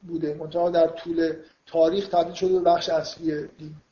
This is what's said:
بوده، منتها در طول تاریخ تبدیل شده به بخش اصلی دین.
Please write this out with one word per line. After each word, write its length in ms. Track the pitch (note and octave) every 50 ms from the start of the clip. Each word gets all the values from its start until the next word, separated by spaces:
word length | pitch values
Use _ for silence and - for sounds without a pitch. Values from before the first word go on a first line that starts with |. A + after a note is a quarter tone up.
| - F3
بوده، 260 | E3+ D#3+ D3+ D3+ D3
منتها 360 | D#3 D#3+ D#3 D3+ E3+ E3+ F3
در 180 | E3+ E3+ E3 E3
طول 460 | - - - F3 E3 E3 E3 D#3+ D#3+ D#3+ - - _ _ _
تاریخ 420 | - - E3 D#3+ E3 F3 G3+ G3 -
تبدیل 260 | - F3 E3 E3+ -
شده 200 | - F#3+ F#3 F#3
به 60 | F#3
بخش 300 | F3 F3 E3+ E3+ - F#3
اصلی 580 | E3 D#3+ D3+ - - - E3+ D#3+ D#3 D3+ C#3+ - - _
دین. 180 | D#3 D3+ D#3 D3+ _ _